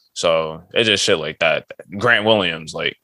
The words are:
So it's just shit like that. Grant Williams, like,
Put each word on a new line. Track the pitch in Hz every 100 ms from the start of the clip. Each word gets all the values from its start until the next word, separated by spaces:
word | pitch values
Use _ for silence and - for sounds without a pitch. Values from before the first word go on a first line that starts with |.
| _
So | - 87 82 80 80 85
it's | - 113
just | 101
shit | - 92
like | 76 78
that. | 82 73 - - - 101
Grant | 117 117 107
Williams, | 110 90 82 80
like, | 82 76 -